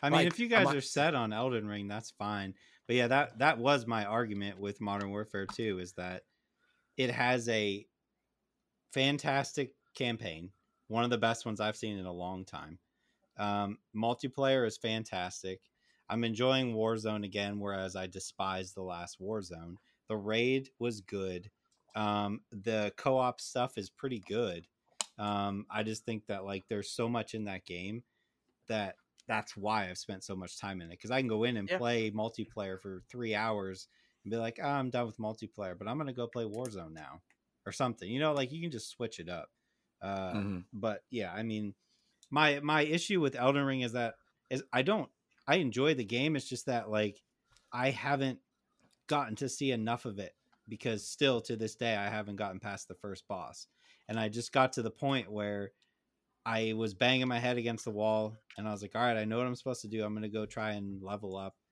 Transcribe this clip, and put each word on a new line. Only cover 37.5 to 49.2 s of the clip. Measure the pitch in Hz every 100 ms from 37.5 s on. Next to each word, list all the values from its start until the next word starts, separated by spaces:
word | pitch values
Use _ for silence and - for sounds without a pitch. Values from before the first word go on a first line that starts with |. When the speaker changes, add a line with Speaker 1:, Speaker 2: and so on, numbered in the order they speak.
| _ -
Speaker 1:
or |
something. | - 131 110 92
You | 127
know, | 156
like, | 143 127
you | 160
can | 170
just | 123 -
switch | - 117 -
it | 85
up. | 87 - _ _ _ _ -
Uh, | 98 98 95
Speaker 2:
Mm-hmm. | 104 98 92 90
Speaker 1:
but | 107 110 101 -
yeah, | 120 92
I | 95
mean, | 113 107 104 - _ _ _ _ -
my, | 143 151 143
my | 147 156
issue | 151 165 - 190
with | 143 123
Elden | 127 139 139
Ring | 131
is | 123
that, | 120 117 - _ _ -
is | 131 -
I | 127
don't, | 143 214 139 _ _ _ -
I | 170
enjoy | 139 113 147
the | 139 101
game. | 120 147 147
It's | -
just | 123 -
that, | 120 107
like, | 107 104 101 _ _ _ - -
I | 120 131
haven't | 117 143 139 135 123 _ _ _ _ _ _ -
gotten | 147